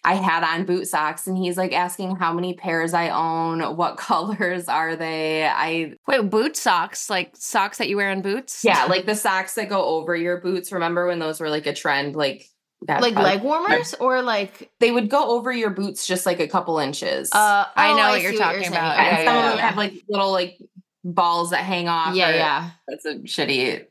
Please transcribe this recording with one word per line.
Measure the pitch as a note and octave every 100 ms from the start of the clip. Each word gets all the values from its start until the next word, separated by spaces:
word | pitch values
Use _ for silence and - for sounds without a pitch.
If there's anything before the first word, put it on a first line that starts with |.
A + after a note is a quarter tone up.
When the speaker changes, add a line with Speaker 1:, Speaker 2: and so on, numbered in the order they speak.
| E3+
Speaker 1:
I | G3
had | F#3 E3
on | E3 E3 F#3
boot | F3+ F3
socks. | D#3 D3+ D#3+ -
And | F#3
he's, | F3+ F3
like, | F#3
asking | C#3+ F3+ - F#3 F#3+
how | E3+
many | E3+ F3+
pairs | F3 E3+ E3 E3
I | E3+ E3+
own, | C3+ E3 E3 E3 E3 D3 D#3+
what | E3+ -
<laughs> | -
colors | F3 F#3 G#3 F3+ F3+ F3
are | D3 D#3+ E3
they. | E3 D#3+ D#3 D#3 D#3
I | - D#3+ E3 D#3 - -
Speaker 2:
Wait, | C4+ G#3
boot | G#3+ C#4+ D#4
socks? | A#3+ F3+ F3+ - -
Like, | F#3+ F3+ _
socks | - A3+ G3 -
that | A3
you | G3+
wear | G3
in | F#3+
boots? | F#3+ A3 C4+ -
Speaker 1:
Yeah, | A3+ E3+ -
like, | F#3 F#3
the |
socks | G#3+ G#3+ F#3+ F#3
that | - G3+
go | G3+
over | - D#3+ D#3+ E3+
your | F3 F3
boots. | F3+ F#3 F3+
Remember | F#3 E3+ F3 F3+
when | E3+
those | D#3 D#3
were, | D#3+
like, | D3+ D3
a |
trend? | C#3+ D#3+ C#3 C#3+ D3+
Like, | C#3 - - _ _ _ -
that | -
Speaker 3:
Like | A#3+
Speaker 1:
probably | G3+ F#3+
Speaker 3:
leg | G3+
warmers | B3 D#4 F#4+ A#4+ -
or, | - B3+ B3+
like | B3 G#3+ F#3+ - - _
Speaker 1:
They | A#3+
would | A#3+ G#3+
go | C#4+ C4+
over | A#3 A#3
your | B3 G#3+
boots | F#3 G3 - -
just, | F3+ F#3
like, | F3
a | D#3
couple | F#3+ F3 D#3+
inches. | C3+ D3 - C2+ -
Speaker 3:
Uh, | G#3 G#3 G3+ G3
Speaker 2:
I | - G3+
Speaker 3:
oh, | G3+
Speaker 2:
know |
Speaker 3:
I | G#3+
Speaker 2:
what | G#3
you're | F3
Speaker 3:
see | G#3+
what | F3 F#3
you're |
Speaker 2:
talking |
Speaker 3:
saying. | F3+
Speaker 2:
about. | E3+ E3 D3
Speaker 1:
And | D3
Speaker 3:
Okay, | E3
Speaker 1:
some | D#3 C#3
Speaker 3:
yeah, |
Speaker 1:
of | -
them | D3
Speaker 3:
yeah. | A3+
Speaker 1:
have, | G3+
like, | G3+ F#3+ G3+
little, | G3+ G3
like, | F#3+ F3+ - - F#3 _ _
balls | F3+ F3 F3 E3+ E3+
that | E3+
hang | F#3 F3+ F3
off | E3 D#3+
Speaker 3:
Yeah, | F#3 F3
Speaker 1:
or |
Speaker 3:
yeah. | E3 D#3 D3 E3+ - -
Speaker 1:
That's | - D3+
a | C3
shitty | - - C3+ C3 B2+ D#2 -